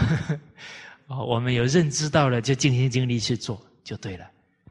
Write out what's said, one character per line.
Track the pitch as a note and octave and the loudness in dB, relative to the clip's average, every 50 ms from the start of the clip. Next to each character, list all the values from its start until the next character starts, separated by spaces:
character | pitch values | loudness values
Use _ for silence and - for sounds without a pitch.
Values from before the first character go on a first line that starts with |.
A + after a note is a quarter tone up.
| A#2 A2+ D#3+ - - - D3+ D3 - - - | 2 2 2 0 -2 -4 -8 -8 -8 -18 -20
<laughs> | - - - - - - - - _ _ | -20 -20 -20 -18 -18 -20 -20 -20 _ _
哦， | - C3 C3 - | -10 -8 -6 -2
我 | - A#2+ A#2 | 0 0 0
们 | A#2+ B2+ B2+ | 2 2 2
有 | A#2 A#2+ | 2 2
认 | B2+ C#3 F3+ E3 D3 | 4 4 4 2 2
知 | C3 - D3+ D3+ | 0 -2 -2 2
到 | - D#3+ C#3+ C3 | 2 4 4 4
了， | B2 A#2 | 2 2
就 | A2 B2+ C3+ | 2 0 0
尽 | B2+ - C#3+ B2 | 2 2 2 2
心 | B2 C3 C3 | 2 2 2
尽 | A#2+ B2+ B2+ | 2 0 0
力 | B2 A#2+ A#2 | 0 0 -2
去 | G#2 - A#2+ | -2 -2 -4
做 | A2 - - A2 - - _ _ _ - | -4 -4 -8 -10 -10 -12 _ _ _ -14
就 | - A2 | -14 -12
对 | - - G#2+ F#2+ | -10 -10 -10 -12
了。 | F2+ F#2 - _ _ _ _ _ _ _ - | -12 -16 -20 _ _ _ _ _ _ _ -20